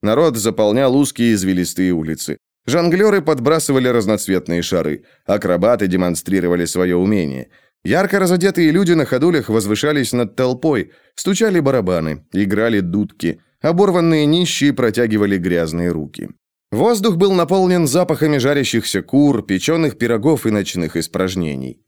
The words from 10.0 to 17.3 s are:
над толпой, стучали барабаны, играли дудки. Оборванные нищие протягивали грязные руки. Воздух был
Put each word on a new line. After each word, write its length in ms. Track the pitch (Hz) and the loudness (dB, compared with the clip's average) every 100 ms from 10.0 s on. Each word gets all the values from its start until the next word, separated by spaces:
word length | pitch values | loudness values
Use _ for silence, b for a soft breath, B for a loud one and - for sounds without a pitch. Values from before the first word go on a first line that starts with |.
| 117 | -2
над 240 | 120 117 - | -2 -4 -2
толпой, 540 | 127 127 160 135 - b b - | -2 0 -2 -2 -4 b b -10
стучали 440 | - 196 220 180 | -4 0 2 2
барабаны, 680 | 139 131 92 90 80 78 _ | 2 0 0 -2 -2 -8 _
играли 480 | 92 101 104 117 107 | -2 -2 0 0 0
дудки. 640 | 90 95 104 _ 85 - b b | -2 -2 -4 _ -6 -6 b b
Оборванные 640 | 151 170 202 180 165 160 147 | -2 2 2 4 2 2 2
нищие 480 | 165 180 - 143 | 2 0 0 0
протягивали 640 | 139 120 107 120 110 104 98 | 2 0 0 0 2 2 0
грязные 540 | 90 87 82 82 87 | 0 0 -2 -2 -2
руки. 380 | 80 73 - 50 - _ _ _ | -2 -6 -12 -14 -14 _ _ _
Воздух 440 | 104 190 233 190 170 | 0 0 2 0 2
был 180 | 196 | 2